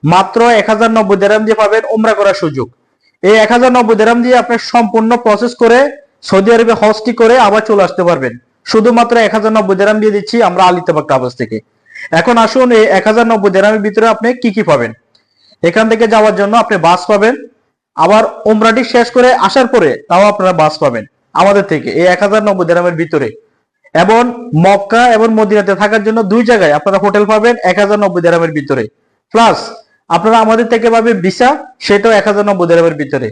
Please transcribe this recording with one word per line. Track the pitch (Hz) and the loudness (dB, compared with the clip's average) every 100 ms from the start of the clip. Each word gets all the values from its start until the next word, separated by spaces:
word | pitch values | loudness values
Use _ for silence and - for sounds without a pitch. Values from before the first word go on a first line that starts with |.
| 143 | 2
মাত্র | 175 196 - 233 226 | 0 0 0 2 2
এক | 196 | 0
হাজার | 214 226 226 | 0 0 0
নব্বই | 202 196 | 0 0
দেরহাম | 202 214 214 | 2 0 0
দিয়ে | 220 | 0
পাবেন | 208 220 - 226 | 0 0 -2 -2
উমরা | 220 202 | 0 0
করার | 202 190 | 0 0
সুযোগ। | 170 135 120 _ _ _ _ _ | -4 -6 -10 _ _ _ _ _
এই | 180 220 | 0 2
এক | 214 240 | 2 2
হাজার | 254 247 | 2 2
নব্বই | 226 220 | 2 2
দেরহাম | 220 240 240 | 2 2 2
দিয়ে | 247 | 0
আপনি | 240 233 - | 0 -4 -2
সম্পূর্ণ | 240 220 220 220 240 233 | -2 0 0 0 0 0
প্রসেস | 208 240 240 | 0 -2 0
করে | 233 240 285 - _ _ - | 2 4 2 -4 _ _ -2
সৌদি | 190 202 233 | 0 2 2
আরবে | 226 226 | 2 2
হজটি | 214 214 - 240 | 0 0 -4 0
করে | 226 254 214 | 2 4 4
আবার | 214 214 | 2 0
চলে | 208 180 | 0 0
আসতে | - 175 | 0 -2
পারবেন। | 165 131 120 _ _ - | -2 -4 -10 _ _ -4
শুধুমাত্র | 226 214 233 233 233 214 | 0 2 2 2 2 0
এক | 220 | 0
হাজার | 214 220 | -2 -2
নব্বই | 196 190 | 0 0
দেরহাম | 202 214 | 0 0
দিয়ে | 214 208 | 0 -2
দিচ্ছি | 202 233 208 | -4 0 0
আমরা | 180 185 | 2 2
আল | 180 | 2
ইত্তেফাক | 175 151 143 | -2 -4 -2
ট্রাভেলস | 135 123 123 | -2 -2 -8
থেকে। | 110 110 _ _ _ - - 160 | -8 -8 _ _ _ -20 -4 -2
এখন | 170 233 226 | 0 0 0
আসুন, | 262 254 226 | 2 2 2
এই | 214 190 | 2 2
এক | - | 0
হাজার | 226 233 | 0 0
নব্বই | 226 196 185 | 0 0 2
দেরহামের | 202 220 202 | 0 0 -2
ভিতরে | 208 226 | 0 0
আপনি | 220 226 247 | 0 -2 -2
কি | 240 208 | -4 -4
কি | 202 | -2
পাবেন। | 143 117 113 _ _ _ _ _ _ | -2 -2 -10 _ _ _ _ _ _
এখান | 165 196 220 | -2 0 0
থেকে | 220 226 | 0 2
যাওয়ার | 220 214 185 | 2 2 0
জন্য | 202 233 | 0 0
আপনি | 226 208 165 | 0 0 0
বাস | 175 - | 0 0
পাবেন, | 208 214 269 - _ _ _ _ - | 0 0 -2 -10 _ _ _ _ -4
আবার | 165 214 220 - - | 2 2 0 -4 -2
উমরাটি | 214 220 220 226 | 0 2 0 -2
শেষ | 247 233 254 | -2 0 2
করে | 247 254 190 | 2 2 0
আসার | 269 247 | 0 0
পরে | 240 160 120 - | 0 0 -4 -2
তাও | 175 208 | 2 2
আপনারা | 208 185 175 | 0 -2 0
বাস | 156 151 | 0 0
পাবেন | 147 117 104 _ _ - | -4 -4 -12 _ _ -2
আমাদের | 190 202 196 | 2 2 0
থেকে | 156 - - | -4 -4 0
এই | 175 | 0
এক | 180 208 | 0 0
হাজার | 214 208 | 0 -2
নব্বই | 196 170 | -2 0
দেরহামের | 170 175 170 | 0 0 -4
ভিতরে। | 165 151 120 - _ _ _ _ _ 160 | -4 -4 -6 -10 _ _ _ _ _ -2
এবং | 185 226 247 233 - 151 | 2 2 0 -6 -6 0
মক্কা | 180 202 196 226 247 226 | 2 2 0 0 2 2
এবং | 226 220 | 0 0
মদিনাতে | 214 214 196 190 | 0 0 0 -2
থাকার | 202 220 208 | -2 -2 -2
জন্য | 220 202 | -4 0
দুই | 220 226 | 0 2
জায়গায় | 233 170 147 | 2 2 0
আপনারা | 196 196 | 0 -2
হোটেল | 202 202 208 | 0 0 0
পাবেন | 214 226 233 185 | 0 0 0 -2
এক | 185 | 0
হাজার | 202 208 | 0 0
নব্বই | 202 175 170 | -2 0 0
দেরহামের | 170 165 151 | 0 -2 -6
ভিতরে। | 139 131 107 _ _ _ _ | -6 -6 -6 _ _ _ _
প্লাস | 220 226 170 - - _ _ _ 165 | 0 2 0 -8 -18 _ _ _ -2
আপনারা | 208 226 220 | 0 0 2
আমাদের | 226 226 | 0 0
থেকে | 233 226 226 | 0 0 0
পাবেন | 226 214 180 | 0 -2 -4
ভিসা, | - 247 302 - _ - | 0 0 0 -6 _ -2
সেটাও | 202 220 214 | 0 2 0
এক | 202 | 0
হাজার | 202 208 | -2 -2
নব্বই | 196 170 | -2 0
দেরহামের | 170 170 151 | 2 2 -2
ভিতরে। | 139 139 117 | -6 -6 -8